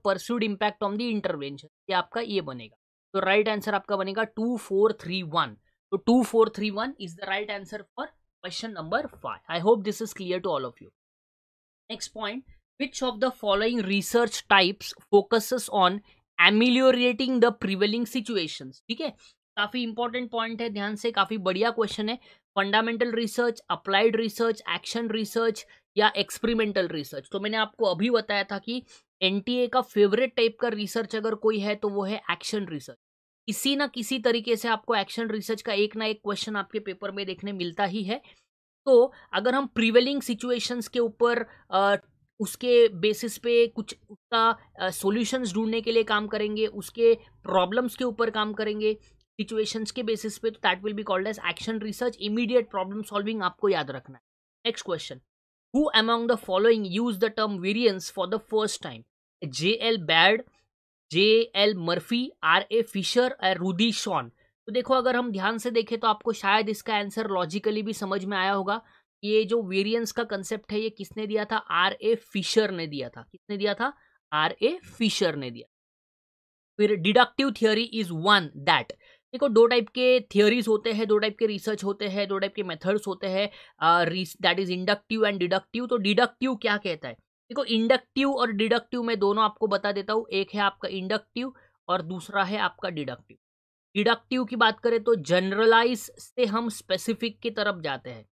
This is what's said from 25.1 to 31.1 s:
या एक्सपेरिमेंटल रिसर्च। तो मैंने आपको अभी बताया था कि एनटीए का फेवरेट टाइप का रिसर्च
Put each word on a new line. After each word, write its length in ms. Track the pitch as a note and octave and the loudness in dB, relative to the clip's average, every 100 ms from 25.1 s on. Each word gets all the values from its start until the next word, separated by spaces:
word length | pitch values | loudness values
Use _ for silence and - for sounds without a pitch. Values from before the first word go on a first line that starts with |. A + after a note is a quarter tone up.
| A3 G#3 A3+ A3+ G#3+ - _ _ - | -4 -4 -2 -2 -2 -12 _ _ 2
या 160 | G#3+ G3+ | 2 2
एक्सपेरिमेंटल 720 | G3 - A3+ A3+ G#3+ G3 E3+ | -4 -4 -2 0 0 0 -2
रिसर्च। 400 | D#3+ C#3 C#3+ - | -4 -8 -12 -10
तो 80 | G3 | -8
मैंने 160 | G#3 A3 | -4 -2
आपको 280 | G#3+ - | -4 0
अभी 260 | G#3+ E3+ A#3 | 0 2 2
बताया 340 | A3+ G#3+ G3+ | 2 0 -2
था 140 | G3 G3 | -2 -6
कि 240 | - B3 - - _ _ | -6 -8 -10 -20 _ _
एनटीए 440 | F#3+ G3 A3 B3 B3 | 0 0 -2 -2 0
का 140 | B3+ | 0
फेवरेट 560 | - G#3 G3+ A3 C4 - | 0 4 4 4 0 2
टाइप 200 | A3+ - | 0 0
का 80 | A#3+ | -4
रिसर्च 480 | G#3+ G#3 A3+ G#3 | -2 -4 -4 -4